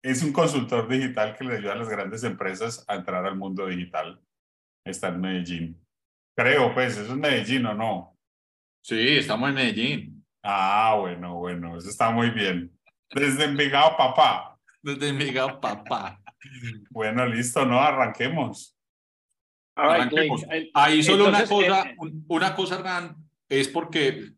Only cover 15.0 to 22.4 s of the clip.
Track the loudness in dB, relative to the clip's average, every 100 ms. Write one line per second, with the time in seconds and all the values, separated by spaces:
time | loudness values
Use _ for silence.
15 | -4 -2 -2 -2 -2 -2 -6 -6 -6 -6
16 | -6 -14 -20 _ -20 -14 -14 -14 -14 -4
17 | -2 0 0 0 -2 0 4 6 4 4
18 | 0 0 -4 -2 -4 -6 -18 _ _ _
19 | _ _ _ _ _ _ _ 0 4 4
20 | 2 2 0 -2 -4 -8 -2 4 6 6
21 | 6 6 6 6 4 4 4 2 0 -8
22 | -12 -12 -4 0